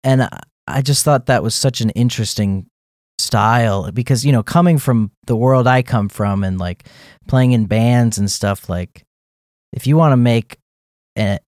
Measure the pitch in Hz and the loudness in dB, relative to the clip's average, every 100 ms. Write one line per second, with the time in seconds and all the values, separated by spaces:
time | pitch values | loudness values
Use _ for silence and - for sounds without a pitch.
0 | - 135 120 - - _ - 107 131 143 | 0 0 0 -6 -20 _ -8 -6 -2 -2
1 | - 139 120 127 104 - 135 120 113 104 | 0 0 2 0 0 -2 -2 -2 -4 0
2 | 123 - 107 - 101 95 90 _ _ _ | -2 -2 -6 -2 -2 -4 -8 _ _ _
3 | _ - - 110 107 120 117 98 95 104 | _ -10 -2 0 2 2 2 -2 -4 -6
4 | 123 131 135 127 107 175 175 156 - 117 | -2 0 2 0 2 2 2 2 2 0
5 | 107 _ - 113 123 131 123 127 123 117 | 0 _ -6 0 2 2 4 0 0 -2
6 | 101 - 101 101 95 92 90 87 - - | -2 -2 -2 -2 -2 -4 -6 -8 -16 -20
7 | - _ - 131 127 123 104 107 117 120 | -20 _ -2 2 2 2 0 0 2 2
8 | 117 104 98 - 101 98 - 87 90 - | 2 0 -4 -2 -4 -4 -6 -8 -8 -14
9 | _ _ _ _ _ _ _ - 127 156 | _ _ _ _ _ _ _ -8 0 4
10 | 156 127 120 117 - - _ _ _ _ | 4 4 4 0 -2 -18 _ _ _ _
11 | _ - 104 98 _ | _ -4 -2 -4 _